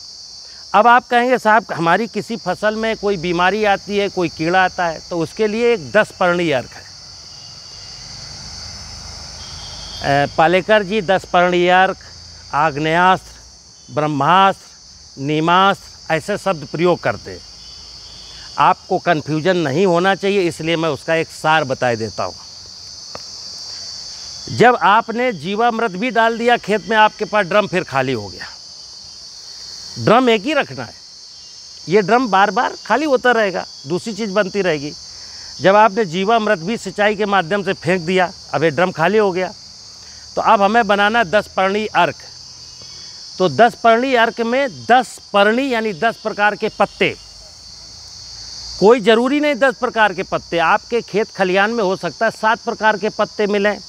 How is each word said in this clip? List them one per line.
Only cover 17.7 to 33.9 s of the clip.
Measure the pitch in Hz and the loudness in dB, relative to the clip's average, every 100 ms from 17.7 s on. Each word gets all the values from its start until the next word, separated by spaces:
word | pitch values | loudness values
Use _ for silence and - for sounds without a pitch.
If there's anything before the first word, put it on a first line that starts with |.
| - - - - - - - - - | -20 -20 -20 -20 -20 -20 -20 -12 0
आपको | 151 185 - 180 | 2 2 -2 -4
confusion | - 165 139 156 151 180 | 0 -2 -2 -2 0 0
नहीं | 156 139 196 | 0 2 2
होना | 170 185 | 2 2
चाहिए, | 196 196 202 | 0 0 0
इसलिए | 175 139 160 165 | -2 -2 -4 -2
मैं | 165 | -2
उसका | 135 - | -4 -2
एक | 165 156 | -2 -2
सार | - 156 160 | -4 0 2
बताए | 139 131 127 117 | 0 -2 -2 -2
देता | 110 98 | -4 -6
हूँ। | 95 - - - - - - - - - - - - - - - - - - - - - - 113 | -8 -8 -18 -20 -20 -20 -20 -18 -16 -16 -16 -16 -16 -16 -14 -14 -14 -14 -16 -16 -16 -14 -8 2
जब | 233 233 | 4 4
आपने | 170 214 226 226 254 | 4 2 0 -4 -4
जीवामृत | 190 156 202 240 226 233 | -4 -6 -2 0 0 -4
भी | 180 247 | -4 -4
डाल | 220 226 226 | 0 0 2
दिया | 233 233 | 2 0
खेत | - 208 175 | 0 -4 0
में, | 220 | 4
आपके | 214 - | 4 2
पास | 196 214 185 | -4 -2 2
ड्रम | 202 196 | 0 2
फिर | 180 | -2
खाली | 156 135 131 | -2 -2 0
हो | 123 101 | -2 -6
गया। | 90 - - - - - - - - - - - - - - - - | -14 -16 -16 -20 -20 -20 -20 -20 -20 -20 -18 -18 -18 -16 -16 -14 -4
ड्रम | 117 220 254 | 4 4 4
एक | 226 | 2
ही | 202 | 0
रखना | 302 240 131 | -2 -2 -6
है, | 110 - - - - - - - - - - | -12 -14 -20 -20 -20 -20 -20 -20 -20 -16 0
ये | 190 | 0
ड्रम | 180 233 254 | 4 2 2
बार | 190 208 | 2 2
बार | 196 262 - - | 2 -2 -4 -2
खाली | 220 302 | -2 0
होता | 254 247 | 0 2
रहेगा, | 233 208 180 - - | 2 2 -2 -10 -14
दूसरी | 139 | -6